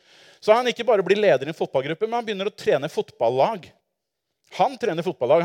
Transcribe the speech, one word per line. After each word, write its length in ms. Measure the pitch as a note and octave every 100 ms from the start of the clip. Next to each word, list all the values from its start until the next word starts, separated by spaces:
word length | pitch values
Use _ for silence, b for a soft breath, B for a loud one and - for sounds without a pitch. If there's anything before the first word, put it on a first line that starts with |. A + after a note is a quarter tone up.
| b b b b
Så 100 | -
han 140 | A3 B3
ikke 160 | A#3 A3+
bare 200 | G#3+ F3
blir 120 | G3+
leder 300 | G#3 C3+ C3+
i 20 |
en 80 | D#3+
fotballgruppe, 480 | - C#3 C3+ E3 A3
men 140 | A#3
han 80 | A3
begynner 240 | G3 G3
å 20 |
trene 360 | - G#3+ D#3 D#3
fotballag. 760 | - - _ A#2 B2+ D#3+ A3 B2+ _ _ _ _ _ _ _ _ -
Han 160 | G3+ C4
trener 280 | A3+ E3 F3
fotballag. 360 | D#3 B2 E3+